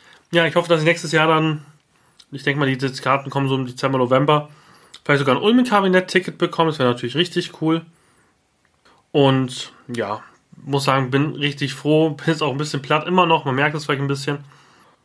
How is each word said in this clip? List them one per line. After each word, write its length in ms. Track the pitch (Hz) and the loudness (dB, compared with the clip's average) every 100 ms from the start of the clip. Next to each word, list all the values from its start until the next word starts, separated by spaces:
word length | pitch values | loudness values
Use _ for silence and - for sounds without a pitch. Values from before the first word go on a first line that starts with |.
| _ _ _ | _ _ _
Ja, 160 | 170 165 | 0 2
ich 80 | |
hoffe, 140 | 175 170 | 0 2
dass 120 | 165 | 2
ich 60 | 156 | 2
nächstes 260 | 170 160 | 0 0
Jahr 140 | 160 160 | 0 2
dann, 380 | 160 160 151 - _ _ _ _ _ _ | 2 2 -2 -8 _ _ _ _ _ _
ich 140 | 135 | -6
denke 160 | 147 139 | -4 0
mal, 80 | 135 | 0
die, 100 | 131 | 0
die 140 | 135 120 | -2 -4
Karten 300 | 135 139 139 | 0 -2 -2
kommen 180 | 139 139 | -4 0
so 80 | 135 | -2
im 100 | 127 | -4
Dezember, 320 | 123 135 135 | -4 -2 0
November, 500 | 120 131 147 151 151 - - - _ - | 2 2 4 2 0 -14 -20 -20 _ -8
vielleicht 160 | - 143 | 0 0
sogar 160 | 139 151 | 2 2
ein 60 | |
Ulmen-Kabinett-Ticket 960 | 202 240 247 208 190 185 185 185 180 - | 4 4 4 2 4 2 2 -2 -2 -4
bekomme. 320 | 170 - 165 | -4 0 0
Das 80 | 151 | 2
wäre 100 | 127 | 0
natürlich 280 | 120 123 139 | 0 -4 -4
richtig 440 | 175 175 170 - | -2 -4 -6 -4
cool. 220 | 156 165 165 _ _ _ _ _ _ _ _ _ _ _ _ | -2 -2 -4 _ _ _ _ _ _ _ _ _ _ _ _
Und 600 | 151 139 131 127 - - - - | 2 4 2 -2 -8 -14 -18 -10
ja, 340 | 117 101 107 - _ _ - | -6 -6 -8 -12 _ _ -18
muss 200 | - 139 | -4 -2
sagen, 260 | 135 135 131 | 2 0 2
bin 260 | 135 151 - | 0 -2 -4
richtig 360 | 147 139 139 | -6 -4 -6
froh, 380 | - 147 156 160 | -4 0 2 2
bin 160 | 151 - | -2 -4
jetzt 160 | 156 | -2
auch 80 | 151 | -2
ein 80 | 131 | -4
bisschen 240 | 147 143 | -6 -6
platt, 240 | - 151 156 | -2 -2 0
immer 200 | 185 170 | 2 2
noch, 180 | 160 | 2
man 100 | 139 | 0
merkt 220 | 131 147 151 | 0 0 -2
es 100 | 151 | -4
vielleicht 160 | 139 | -2
ein 60 | 139 | -2
bisschen. 300 | 139 143 143 - - _ _ _ _ | -4 -4 -8 -10 -20 _ _ _ _